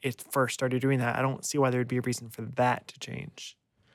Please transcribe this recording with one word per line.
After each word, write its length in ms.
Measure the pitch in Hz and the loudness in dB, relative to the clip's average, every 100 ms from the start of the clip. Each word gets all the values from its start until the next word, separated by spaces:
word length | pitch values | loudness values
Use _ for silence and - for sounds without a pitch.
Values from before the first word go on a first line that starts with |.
it 240 | 127 - - | -6 -6 -2
first 240 | 143 123 - | 0 2 0
started 260 | 127 127 | 0 2
doing 160 | 135 135 | 4 2
that. 180 | 120 117 | 2 2
I 60 | |
don't 240 | 135 135 - | 0 0 -2
see 140 | 147 | 2
why 100 | 135 | 4
there 100 | 123 | 2
would 80 | 123 | 0
be 100 | 123 | 0
a 40 | |
reason 280 | 120 120 117 | 0 -4 -8
for 120 | - 113 123 | -10 -6 2
that 320 | 123 123 - | 2 2 -6
to 100 | - | -14
change. 560 | - - - - - - _ _ _ | -10 -10 -10 -14 -18 -18 _ _ _